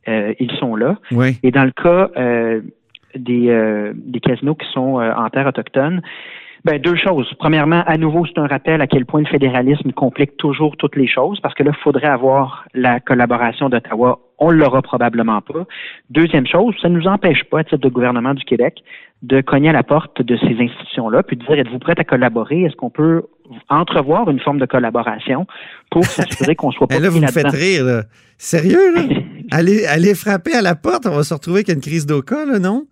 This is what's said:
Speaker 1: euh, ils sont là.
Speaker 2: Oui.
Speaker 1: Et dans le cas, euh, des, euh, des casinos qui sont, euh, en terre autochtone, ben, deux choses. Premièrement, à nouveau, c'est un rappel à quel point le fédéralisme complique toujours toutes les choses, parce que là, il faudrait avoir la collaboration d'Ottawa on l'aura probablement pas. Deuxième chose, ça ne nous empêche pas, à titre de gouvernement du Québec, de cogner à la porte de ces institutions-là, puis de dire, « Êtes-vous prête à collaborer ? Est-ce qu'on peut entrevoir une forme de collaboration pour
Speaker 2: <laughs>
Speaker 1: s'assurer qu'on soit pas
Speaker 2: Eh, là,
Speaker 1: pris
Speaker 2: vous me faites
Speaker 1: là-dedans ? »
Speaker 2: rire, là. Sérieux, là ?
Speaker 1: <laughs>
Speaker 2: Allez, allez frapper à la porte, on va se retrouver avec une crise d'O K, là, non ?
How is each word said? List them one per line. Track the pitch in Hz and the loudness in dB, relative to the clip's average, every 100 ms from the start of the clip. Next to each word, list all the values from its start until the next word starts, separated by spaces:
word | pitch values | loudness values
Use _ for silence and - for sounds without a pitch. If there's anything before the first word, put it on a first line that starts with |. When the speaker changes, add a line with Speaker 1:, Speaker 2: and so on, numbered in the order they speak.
| - | -4
Speaker 1:
euh, | 110 104 110 | -4 -2 -4
ils | 120 - | -6 -4
sont | 131 110 | -4 -2
là. | 120 - - | -2 -2 -2
Speaker 2:
Oui. | 120 127 127 | 0 0 2
Speaker 1:
Et | 131 | 0
dans | 135 | 2
le | 131 | 0
cas, | - - 175 190 - | 2 2 2 2 0
euh, | 123 120 117 113 107 _ _ - _ | -2 0 0 -2 -6 _ _ -20 _
des, | 135 123 120 120 | -12 -2 0 2
euh, | 117 110 104 104 | 2 2 -2 -4
des | 110 123 123 | -8 -10 -2
casinos | - 120 139 156 | -2 0 -2 -4
qui | - | -6
sont, | - 131 131 | -4 -2 0
euh, | 113 | -2
en | 113 110 | -2 -2
terre | 131 139 | 0 -2
autochtone, | 120 110 135 143 180 - - - - - - - | -2 -4 -2 0 -2 -6 -18 -20 -20 -20 -6 -4
ben, | 147 | -2
deux | 165 170 | 0 0
choses. | - 165 120 - | 0 0 -4 -4
Premièrement, | 156 156 151 170 175 | 0 2 2 2 2
à | 160 | 0
nouveau, | 160 160 170 | 0 0 -2
c'est | - | -2
un | 147 | -2
rappel | 139 - 160 | -2 0 0
à | 139 | 2
quel | 143 123 | 0 0
point | 151 | -2
le | 151 | 0
fédéralisme | 156 135 127 127 143 143 | 0 2 2 2 2 0
complique | - 131 - 139 - | 0 -2 0 -2 0
toujours | 147 135 151 147 | -4 0 -2 0
toutes | 143 143 | -4 0
les | 127 | 0
choses, | - 143 202 | 2 0 -2
parce | - | -8
que | - | 0
là, | 143 | 0
il | 151 | 2
faudrait | - 139 147 | 0 2 2
avoir | 131 131 135 131 - - | 2 2 2 0 -6 -10
la | 127 123 120 | -2 0 0
collaboration | - 127 120 120 120 110 139 | 0 2 2 2 -2 -2 0
d'Ottawa | 123 - 110 123 123 _ _ | -2 -2 0 2 0 _ _
on | 156 | 4
l'aura | 165 147 131 | 6 4 2
probablement | - 127 120 117 113 107 | 0 -2 0 0 0 -2
pas. | - 160 185 - - - _ | -4 -10 -8 -14 -18 -20 _
Deuxième | 135 170 151 127 | 0 2 2 2
chose, | 170 233 202 | 2 2 0
ça | 175 | 0
ne | 175 | 2
nous | 170 | 2
empêche | 196 185 127 | 0 2 0
pas, | - 151 | 0 -2
à | |
titre | 156 151 | 0 0
de | 135 | 0
gouvernement | 123 123 123 123 | 0 0 0 -2
du | 139 | -4
Québec, | - 120 127 - _ - - _ | -2 0 0 -2 _ -20 -20 _
de | 123 135 | 0 0
cogner | 131 139 151 | 2 2 4
à | |
la | 156 | 2
porte | - 147 - - | 2 0 -2 -6
de | 120 117 | -2 0
ces | - 113 | 0 0
institutions-là, | 120 - - - 113 120 | -2 -6 -12 -8 0 0
puis | - 123 | 0 -6
de | |
dire, « | 127 147 | -2 -2
Êtes-vous | 120 123 | 0 -4
prête | 143 170 | -4 -2
à | |
collaborer ? | 170 135 123 113 107 160 | 0 0 0 0 -2 0
Est-ce | 180 | 0
qu'on | - 123 | -2 -10
peut | - 156 165 - _ _ 113 _ | 0 2 2 -2 _ _ -20 _
entrevoir | 143 170 170 135 175 220 | -2 0 -2 2 0 2
une | 135 | -2
forme | 151 143 | -2 -2
de | 131 | 0
collaboration | 131 120 120 117 107 - 131 185 - - - _ | 0 0 -2 -4 -6 -4 -4 -4 -12 -20 -20 _
pour | 170 | 0
Speaker 2:
<laughs> | 180 - | 0 -2
Speaker 1:
s'assurer | 180 - 151 | -6 -2 -2
qu'on | 170 143 | 0 -2
soit | - 135 | -2 0
pas | 135 | 2
Speaker 2:
Eh, | |
là, | 175 | 2
Speaker 1:
pris | 165 | 2
Speaker 2:
vous | |
me | 143 | 2
faites | 123 | 2
Speaker 1:
là-dedans ? » | 147 156 | 0 0
Speaker 2:
rire, | 180 180 | 0 0
là. | 127 117 107 _ _ _ | 0 0 -4 _ _ _
Sérieux, | - 165 165 339 381 | -4 0 4 4 4
là ? | 339 294 - - | 4 0 -2 -4
Speaker 1:
<laughs> | - - | -14 -4
Speaker 2:
Allez, | 156 170 214 170 | 0 2 2 2
allez | 151 185 | 2 2
frapper | 190 208 196 175 | 2 0 -2 0
à | 254 | 0
la | 190 165 | 0 0
porte, | - 349 240 | -2 -2 -2
on | 147 | -2
va | |
se | 147 | -2
retrouver | 151 - 185 202 | -4 -2 -2 0
avec | |
une | 160 | -2
crise | 143 165 147 | -2 -4 -2
d'O | 147 | -2
K, | 131 285 302 | -2 -4 -2
là, | 226 | 0
non ? | 185 233 294 | 0 -2 -6